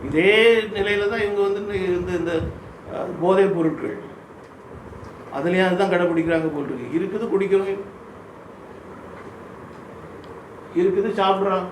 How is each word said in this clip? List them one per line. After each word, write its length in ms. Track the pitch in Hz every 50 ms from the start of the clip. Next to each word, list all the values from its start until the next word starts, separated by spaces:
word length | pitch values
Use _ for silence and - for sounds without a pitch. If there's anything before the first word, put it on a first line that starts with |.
| -
இதே 540 | - 143 156 180 196 208 220 226 233 233 226
நிலையில 480 | 214 214 214 208 196 208 208 202 208 202
தான் 120 | 226 226
இவங்க 200 | 208 202 202 202
வந்து 200 | 196 196 196 202
இந்த, 140 | 208 202 202
இந்த, 380 | 190 185 180 180 175 175 185
இந்த, 200 | 180 170 165 170 170 160 160 156 - - - - - - - - -
அஹ், 260 | 135 135 - 175 -
போதைப் 340 | 165 180 190 196 196 185 165
பொருட்கள், 440 | 170 160 160 143 - - - - - - - - - - - - - - - - - - - - - - - - - - - - - - - -
அதுலயும் 320 | 139 143 170 180 185 185
அதுதான் 240 | 185 180 180 196 190
கடைப்பிடிக்கிறாங்க 600 | 185 175 175 170 165 165 165 170 165 160 160 156 147
போல் 240 | 147 139 127 131 123
இருக்கு. 200 | 120 120 143 165
இருக்குது, 300 | 190 196 196 214 233 -
குடிக்கிறோம், 520 | - 196 196 190 196 190 196 196 196 196 - - - - - - - - - - - - - - - - - - - - - - - - - - - - - - - - - - - - - - - - - - 120 - - - - - - - - - - - - - - - -
இருக்குது, 360 | 165 180 196 185 202 202 220 208
சாப்பிட்றான். 500 | 220 190 190 190 190 196 196 185 190 180 180